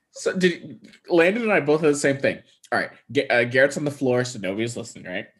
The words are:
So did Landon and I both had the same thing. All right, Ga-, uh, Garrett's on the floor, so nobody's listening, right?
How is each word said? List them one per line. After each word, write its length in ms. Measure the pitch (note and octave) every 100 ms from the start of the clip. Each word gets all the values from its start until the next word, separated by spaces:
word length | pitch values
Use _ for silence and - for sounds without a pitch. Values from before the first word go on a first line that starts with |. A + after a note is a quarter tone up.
| _
So 200 | - - F#3+
did 440 | F3+ E3+ D#3+ - - - -
Landon 360 | E3+ E3+ A3+
and 100 | A3
I 80 | F#3
both 180 | C#3+ D#3
had 100 | D#3+
the 40 | C#3+
same 200 | C#3+ C3+
thing. 220 | A#2 F2 - _ -
All 60 | G#2+
right, 100 | E2 - -
Ga-, 140 | A#2+ -
uh, 160 | A#2+ B2
Garrett's 320 | C3 C#3+ F3+
on 80 | D3
the 60 |
floor, 340 | C#3 C3 B2 B2
so 140 | A#2
nobody's 360 | F#2 G2+ A#2 A#2
listening, 300 | E2+ - F#2
right? 220 | F#2 A2+